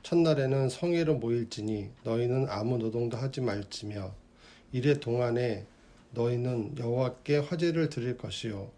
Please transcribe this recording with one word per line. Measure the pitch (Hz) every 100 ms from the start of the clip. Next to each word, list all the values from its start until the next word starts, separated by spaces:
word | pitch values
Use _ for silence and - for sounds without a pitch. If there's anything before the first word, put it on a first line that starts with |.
첫날에는 | - 170 165 147 131 135 135
성회로 | - 175 170 160 139
모일지니, | 117 120 110 - 107 107 101 -
너희는 | 117 113 120 131 139
아무 | 101 113 123
노동도 | 110 117 120 117
하지 | 135 139
말지며, | 123 101 98 - 104 101 95 98 - - - - -
이래 | 127 139 143
동안에 | 123 120 120 120 123 101 - - - - -
너희는 | 120 120 120 123 123 104 131
여호와께 | 117 123 127 123 - 147
화제를 | 143 175 170 165 156
드릴 | 131 123 123
것이요 | - - 113 101 101